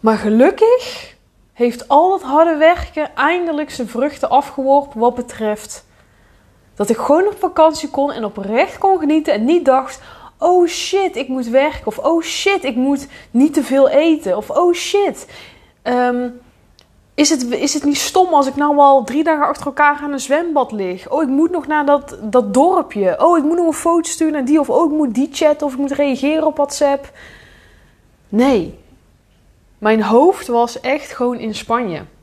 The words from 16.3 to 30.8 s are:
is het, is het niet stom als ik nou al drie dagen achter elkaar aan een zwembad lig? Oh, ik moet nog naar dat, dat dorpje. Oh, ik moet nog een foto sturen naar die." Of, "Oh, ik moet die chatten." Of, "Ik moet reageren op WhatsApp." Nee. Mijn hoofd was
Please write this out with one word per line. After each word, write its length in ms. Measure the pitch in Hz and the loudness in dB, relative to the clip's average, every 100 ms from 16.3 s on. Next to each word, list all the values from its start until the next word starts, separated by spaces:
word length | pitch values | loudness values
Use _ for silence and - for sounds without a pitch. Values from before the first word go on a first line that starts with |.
| 247 _ _ _ _ _ _ _ | -10 _ _ _ _ _ _ _
is 160 | - 294 | 0 0
het, 200 | 311 240 | 0 -2
is 240 | 247 285 | -4 -2
het 100 | 302 | -2
niet 120 | 285 285 | -2 -2
stom 380 | - 381 370 | -2 2 4
als 120 | 302 269 | 4 2
ik 100 | 277 | 0
nou 220 | 294 294 | 0 4
al 260 | 277 277 | 6 6
drie 200 | 226 262 | 2 -2
dagen 220 | 320 311 285 | 0 0 0
achter 200 | 285 - | -2 -8
elkaar 320 | 269 294 285 | 0 0 0
aan 100 | 285 | -6
een 80 | 277 | -8
zwembad 520 | 247 285 339 294 254 | -2 -2 0 -2 -2
lig? 380 | 214 185 180 - | -4 -6 -8 -6
Oh, 120 | 294 | -4
ik 60 | 302 | 0
moet 220 | 269 330 | 0 0
nog 160 | 359 269 | -2 -4
naar 200 | 302 285 | -2 2
dat, 300 | 285 285 - | 0 0 -12
dat 320 | 220 247 208 | 0 0 2
dorpje. 680 | 202 320 381 - 208 185 170 | 4 4 2 -2 -2 -2 2
Oh, 140 | 330 339 | 4 4
ik 60 | |
moet 120 | 294 339 | 2 0
nog 100 | 339 | 0
een 60 | |
foto 360 | 302 339 339 320 | 0 0 0 0
sturen 240 | - 320 | -2 -2
naar 120 | 302 | -2
die." 160 | 254 311 | 0 0
Of, 100 | 277 | 2
"Oh, 200 | - 330 | 2 2
ik 60 | 302 | 0
moet 180 | 294 | 0
die 140 | 220 294 | 0 -2
chatten." 340 | - 311 294 294 | 0 0 2 -2
Of, 60 | |
"Ik 60 | 254 | -4
moet 140 | 277 | -6
reageren 540 | 277 285 254 277 311 311 | 0 -2 0 0 0 -2
op 100 | 302 | 0
WhatsApp." 560 | 285 - 285 277 277 - - - - - _ _ _ _ _ _ _ | -4 0 0 0 -6 -20 -20 -20 -20 -20 _ _ _ _ _ _ _
Nee. 500 | 202 254 247 160 - _ _ _ _ _ _ _ _ _ _ | 0 2 2 -2 -12 _ _ _ _ _ _ _ _ _ _
Mijn 240 | 208 220 | 0 0
hoofd 440 | 196 226 311 381 - | 2 4 4 2 -2
was 340 | 233 240 - | -2 -2 -4